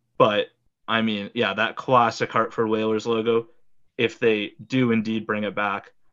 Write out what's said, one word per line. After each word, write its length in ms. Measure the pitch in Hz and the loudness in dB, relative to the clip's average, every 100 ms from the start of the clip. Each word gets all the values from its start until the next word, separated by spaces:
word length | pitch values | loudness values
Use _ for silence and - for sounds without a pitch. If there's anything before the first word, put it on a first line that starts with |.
| _ - | _ 2
but, 300 | 113 104 - _ _ _ - | 4 4 -2 _ _ _ -4
I 140 | 113 | 0
mean, 280 | 113 104 101 | 0 -2 -4
yeah, 200 | 120 104 | -2 -2
that 220 | 98 110 - | 0 -2 -4
classic 520 | - 127 117 - 117 | 2 4 4 0 -2
Hartford 360 | 117 110 - 110 | 0 -2 -2 0
Whalers 360 | 110 110 110 117 | 0 0 -2 -2
logo, 420 | 113 113 113 117 - - - _ - | -2 2 0 -2 -18 -20 -20 _ -4
if 220 | 113 - | -4 0
they 340 | 117 107 104 - 107 | 0 0 -2 -10 -4
do 240 | 131 123 | 0 2
indeed 340 | 113 107 110 104 | 0 0 -4 -4
bring 180 | 107 107 | -4 -4
it 100 | 98 | -4
back, 380 | 104 101 - _ _ | -4 -4 -10 _ _